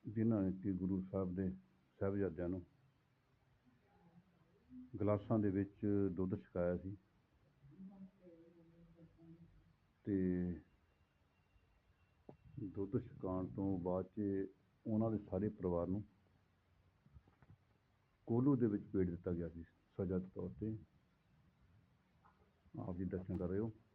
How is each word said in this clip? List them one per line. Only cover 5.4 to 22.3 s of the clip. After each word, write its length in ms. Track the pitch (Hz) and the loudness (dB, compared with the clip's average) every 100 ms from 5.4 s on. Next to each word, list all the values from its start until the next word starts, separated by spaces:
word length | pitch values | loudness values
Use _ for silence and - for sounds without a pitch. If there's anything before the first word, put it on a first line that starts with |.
| 104 | 4
ਵਿੱਚ 360 | 95 98 - 104 101 98 | 2 0 -2 0 2 2
ਦੁੱਧ 240 | 90 92 95 | 0 -2 -2
ਛਕਾਇਆ 420 | - 90 87 90 | -4 0 2 0
ਸੀ 180 | 92 101 _ _ _ _ _ _ 139 190 190 190 190 _ 180 165 170 170 165 165 170 165 165 - 165 170 170 - - _ _ _ - | -4 -10 _ _ _ _ _ _ -20 -18 -16 -16 -20 _ -20 -20 -20 -20 -20 -20 -20 -20 -20 -20 -20 -20 -20 -20 -20 _ _ _ 0
ਤੇ 120 | 98 92 90 90 87 - _ _ _ _ _ _ _ _ _ _ _ _ _ _ _ - - - - 104 90 | 4 4 2 0 -4 -10 _ _ _ _ _ _ _ _ _ _ _ _ _ _ _ -20 -20 -16 -10 -8 -4
ਦੁੱਧ 220 | 98 123 | -2 -2
ਛਕਾਉਣ 480 | - - 95 92 92 - | -4 -8 -2 -2 -2 -2
ਤੋਂ 220 | 98 95 | 0 2
ਬਾਅਦ 260 | 87 90 92 | 2 0 -2
'ਚ 400 | - 101 98 95 - _ _ - | -2 0 0 -2 -8 _ _ 0
ਉਹਨਾਂ 260 | 110 113 | 2 4
ਦੇ 60 | 107 | 0
ਸਾਰੇ 300 | - 95 101 | 0 0 0
ਪਰਿਵਾਰ 360 | - 90 87 87 | 0 0 2 2
ਨੂੰ 160 | 98 107 _ _ _ _ _ _ _ _ _ - - _ _ - - _ _ _ _ _ _ - | 0 -2 _ _ _ _ _ _ _ _ _ -20 -20 _ _ -20 -20 _ _ _ _ _ _ 0
ਕੋਹਲੂ 280 | 117 131 135 | 4 6 6
ਦੇ 120 | 117 | 4
ਵਿੱਚ 160 | 101 - | 2 0
ਭੇਜ 160 | 101 90 | 2 2
ਦਿੱਤਾ 220 | 87 - | 0 -2
ਗਿਆ 160 | 85 85 | -2 -2
ਸੀ 140 | 82 85 _ _ - | -8 -14 _ _ -4
ਸਜ਼ਾ 200 | 92 92 | 0 0
ਦੇ 120 | 92 98 | -2 -8
ਤੌਰ 140 | 92 - | -8 -6
ਤੇ। 180 | 107 110 - _ _ _ _ _ - _ _ - _ _ _ _ - | -6 -6 -10 _ _ _ _ _ -20 _ _ -20 _ _ _ _ -20